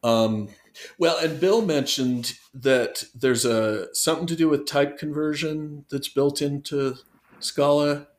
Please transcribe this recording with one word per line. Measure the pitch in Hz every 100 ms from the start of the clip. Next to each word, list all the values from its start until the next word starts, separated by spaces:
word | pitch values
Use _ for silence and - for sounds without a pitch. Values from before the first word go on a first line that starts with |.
Um, | 117 113 113 110 104 - _ - - -
well, | 170 160
and | 160 147
Bill | 175 220
mentioned | 208 147 135 - 127 123 120 - _
that | 135 127 131 113 - -
there's | 120 131 120
a, | 117 113 110 107 92
something | - - 160 170
to | 165
do | 160
with | 143 143
type | 143 143 -
conversion | 151 151 151 147 156 156 151 147 -
that's | 139 139
built | - 143 143
into | 147 143 143 143 135 127 _ _ _ -
Scala | - - 143 147 147 143 147